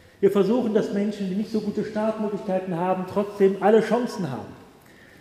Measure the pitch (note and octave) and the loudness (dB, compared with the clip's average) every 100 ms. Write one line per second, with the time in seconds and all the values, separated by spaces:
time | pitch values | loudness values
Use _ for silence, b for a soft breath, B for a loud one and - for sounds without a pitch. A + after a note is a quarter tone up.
0 | b b G3 G3+ F#3 B3 A3 G#3 C3 G3 | b b 2 4 2 2 2 0 0 -2
1 | G#3 G3+ F#3+ F#3+ G#3+ A3 G#3 G#3+ - G#3+ | -2 -4 -4 -4 -2 -4 -4 -4 -4 -2
2 | A3 G#3+ G#3 G3+ - F#3 F#3+ E3+ F#3 F#3+ | -2 -2 -4 -4 -2 -2 -2 -2 0 -2
3 | F#3 - G#3 - G3 G3 G3 A3 - A#3 | -2 -4 -2 4 4 4 4 4 4 0
4 | A#3+ - D#3+ A#2 G2 - - - B B | -2 -4 -6 -6 -10 -16 -20 -20 B B
5 | B B | B B